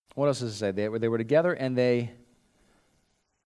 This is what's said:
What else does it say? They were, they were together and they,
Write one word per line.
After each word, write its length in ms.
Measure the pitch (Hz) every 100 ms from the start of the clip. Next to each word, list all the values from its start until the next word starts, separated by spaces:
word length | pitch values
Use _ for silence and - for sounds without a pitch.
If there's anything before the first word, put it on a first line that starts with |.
| _
What 120 | - 143
else 140 | 127
does 120 | 120
it 60 | 101
say? 140 | 101
They 180 | 95 107
were, 80 | 113
they 100 | 113
were 80 | 113
together 380 | 113 151 175
and 200 | 165 131
they, 360 | 127 123 120 117 - _ _ _ _ _ _ _ _ _ _ _ _